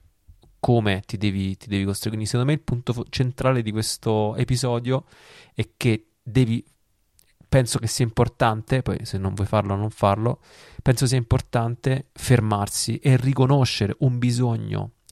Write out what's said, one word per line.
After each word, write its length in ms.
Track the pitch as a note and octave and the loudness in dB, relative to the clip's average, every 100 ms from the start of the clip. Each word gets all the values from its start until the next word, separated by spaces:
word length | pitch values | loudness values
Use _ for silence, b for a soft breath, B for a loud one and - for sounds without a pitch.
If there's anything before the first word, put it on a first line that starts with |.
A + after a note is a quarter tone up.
| _ _ _ - _ _ | _ _ _ -20 _ _
come 420 | - A#2 G#2+ F#2+ - | 2 2 2 0 -4
ti 120 | G2 | -4
devi, 380 | G#2 G2 F#2+ F#2+ | -2 0 -4 -6
ti 140 | - | -4
devi 160 | G2 G2 | -2 -2
costruire. 320 | G2 A2 G#2+ | -2 -2 -2
Quindi 80 | G#2+ | 0
secondo 260 | B2 C3 | 0 0
me 60 | D3+ | -2
il 60 | |
punto 300 | - B2 - | -2 -6 -2
fo-, 120 | A#2+ - | -4 -4
centrale 520 | - B2+ - C3 B2+ | -2 -2 0 0 2
di 100 | G#2+ | 0
questo 640 | G#2+ A2 - A2+ G#2+ G#2+ A#2+ | -2 -4 -4 0 0 0 -2
episodio 720 | B2 B2 B2+ A#2+ A#2 C3 - B B B B | -2 0 0 -2 -2 -4 -4 B B B B
è 160 | - - - | -8 -8 -2
che 300 | B2 A2 _ _ | 0 0 _ _
devi, 440 | - A2 A#2+ A2+ - _ _ _ _ _ _ _ - | -2 2 2 0 -6 _ _ _ _ _ _ _ 0
penso 320 | C3 A#2+ B2 | 2 2 -2
che 80 | A2+ | -4
sia 160 | - | -2
importante, 800 | A#2+ - A#2 - A#2+ A2 - C3 | -2 0 -2 2 0 0 -2 -2
poi 240 | A#2+ F#2+ A2 | -2 -6 -6
se 120 | G2 | -4
non 160 | F#2+ | -4
vuoi 140 | G2 G2 | -2 0
farlo 280 | G#2+ G2 G2 | 0 0 -2
non 140 | G#2+ | -4
farlo, 520 | - G2+ G2+ A2+ - B B B B | 0 2 2 0 -4 B B B B
penso 240 | - B2 B2+ | 0 2 2
sia 120 | B2+ | 0
importante 920 | A2+ C3 - A#2+ A#2 A#2+ C3+ C3+ - | 0 0 0 -4 -2 -4 -2 -4 -6
fermarsi 840 | - - B2 G#2+ G#2 G2+ - - A2+ | -12 2 4 4 0 -2 -4 -4 -2
e 180 | C#3 B2+ | 2 2
riconoscere 800 | B2+ C3 C3 C#3+ B2 - G2+ - | 2 2 4 4 2 0 -2 0
un 180 | C3 B2 | 0 0
bisogno 760 | B2 A#2+ B2 A#2 G#2+ G2+ G2+ _ _ | 0 0 0 -2 -4 -6 -6 _ _